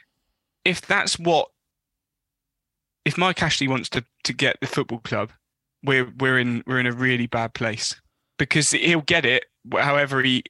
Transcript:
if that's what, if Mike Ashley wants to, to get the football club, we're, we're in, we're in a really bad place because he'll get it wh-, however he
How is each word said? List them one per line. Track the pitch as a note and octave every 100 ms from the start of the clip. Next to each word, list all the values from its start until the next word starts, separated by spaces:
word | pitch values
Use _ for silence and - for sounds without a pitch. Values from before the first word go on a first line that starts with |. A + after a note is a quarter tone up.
| _ _ _ _ _ _
if | F3+ F3
that's | - G3 - -
what, | E3+ D3+ - _ _ _ _ _ _ _ _ _ _ _ _ _ _ _
if | - F3
Mike | F#3 F3
Ashley | E3 - C3+
wants | B2+ -
to, | B2 - _
to | -
get | B2 C3+ -
the | C3+
football | - C3 A#2
club, | - A2 A2 _ _ _ _ _
we're, | C3+ C3 B2 B2
we're | C3 B2+
in, | B2 A#2 -
we're | B2+
in | B2
a |
really | A#2+ B2+ B2 A#2+
bad | A#2 A2+
place | - A2+ G#2+ - - _ _ _ -
because | C#3+ D#3 C#3+
he'll | C3+ D#3 E3+
get | C#3 E3+
it | B2 B2+ - _ B2
wh-, | G2
however | C#3 C#3+ C#3 C3+
he | C3 B2+